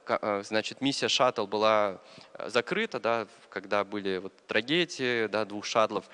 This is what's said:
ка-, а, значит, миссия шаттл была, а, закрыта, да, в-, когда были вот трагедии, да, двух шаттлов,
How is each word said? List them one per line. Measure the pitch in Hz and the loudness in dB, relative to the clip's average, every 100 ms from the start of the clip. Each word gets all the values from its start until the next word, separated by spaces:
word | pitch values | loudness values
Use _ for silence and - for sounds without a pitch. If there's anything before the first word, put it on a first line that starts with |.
ка-, | - 117 | -4 -2
а, | 107 101 | 0 -2
значит, | 104 110 - - | 0 -2 -2 -2
миссия | 135 135 113 | -2 0 2
шаттл | - 127 120 101 | 4 4 2 -2
была, | 107 107 107 104 92 - - - | 2 4 4 2 -2 -14 -20 -18
а, | - - | -12 -2
закрыта, | 120 - 180 220 127 | 0 0 -2 -4 -2
да, | 117 117 104 | 0 -2 -4
в-, | - - | -14 -14
когда | 98 92 104 | -12 -2 0
были | 98 104 98 92 | 0 -4 -4 -4
вот | 95 - - | -6 -12 -4
трагедии, | 107 120 165 165 - 127 120 110 | -2 0 0 0 -2 -2 0 0
да, | 104 | 0
двух | 101 104 | -2 -6
шаттлов, | - 120 107 101 - | -2 2 2 0 -6